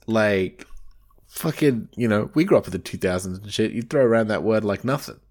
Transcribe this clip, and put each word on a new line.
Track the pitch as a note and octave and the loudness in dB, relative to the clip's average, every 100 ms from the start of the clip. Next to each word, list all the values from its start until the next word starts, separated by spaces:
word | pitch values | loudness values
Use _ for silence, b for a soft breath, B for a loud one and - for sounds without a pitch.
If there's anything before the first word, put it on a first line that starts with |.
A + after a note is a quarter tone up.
| - | -4
like, | A2 G#2 G2 F#2 - - - - - _ _ _ | 0 2 2 -2 -8 -18 -18 -18 -20 _ _ _
fucking, | - E3 - D3 A#2 - - | -6 -6 2 2 2 -4 -2
you | A#2 | 0
know, | G#2 - | 2 0
we | D3 | 0
grew | F#3 A2+ | 4 2
up | - | 2
with | |
the | F2+ | -6
two | - F2+ | -8 -2
thousands | F#2+ F2+ F#2 F#2 | -2 -2 -4 -10
and | G#2 | -6
shit. | - A2 | -2 0
You | A#2 | -2
throw | A2+ D3 | -2 2
around | B2 A2+ A2 | 4 4 2
that | G2 | 0
word | F#2+ A2 G#2 | 2 2 2
like | G2 | -2
nothing. | A#2+ C#3+ - - _ | -2 -4 -6 -16 _